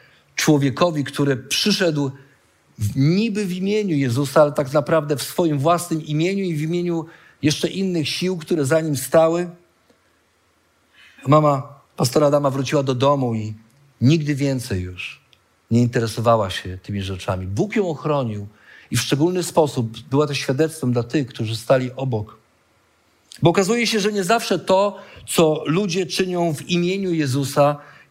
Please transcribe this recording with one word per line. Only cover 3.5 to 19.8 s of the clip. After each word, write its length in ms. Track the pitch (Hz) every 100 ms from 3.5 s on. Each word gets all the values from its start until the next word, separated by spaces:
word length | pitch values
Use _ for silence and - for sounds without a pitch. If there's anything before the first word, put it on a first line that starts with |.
imieniu 440 | 180 196 214 202 147
Jezusa, 460 | 135 120 143 170
ale 100 | 147
tak 200 | 143 135
naprawdę 440 | 147 139 160 147 139
w 60 |
swoim 360 | - - 170 147
własnym 460 | 147 170 170 160 156
imieniu 380 | 151 175 196
i 100 | 190
w 80 | 151
imieniu 440 | 160 175 175 165 160 - - _
jeszcze 260 | 151 147 -
innych 400 | 180 190 175 139
sił, 280 | - 180 180
które 280 | 156 170
za 160 | 135 160
nim 160 | 160 139
stały. 540 | - 165 165 170 175 - _ _ _ _ _ _ _ _ _ _ _ _ _ _ - - 131
Mama 540 | 151 151 135 - - _ -
pastora 300 | 127 156 147
Adama 240 | 143 143
wróciła 320 | 135 131 151
do 120 | 135
domu 400 | 123 135 143 123
i 200 | 113 107 110 _ _ _ _
nigdy 340 | 120 165 147
więcej 480 | 139 139 131 120 95
już 380 | 90 90 - - _ _ _ _ _
nie 120 | 117
interesowała 680 | 120 123 113 113 113 113 98
się 280 | - 92 92
tymi 240 | - 101
rzeczami. 440 | 95 92 - 92 92
Bóg 300 | 104 202 226
ją 120 | 185
ochronił 600 | 143 151 143 120 104 101 - - - -
i 60 | 117
w 40 |
szczególny 420 | - 139 165 180
sposób 560 | 170 - 147 131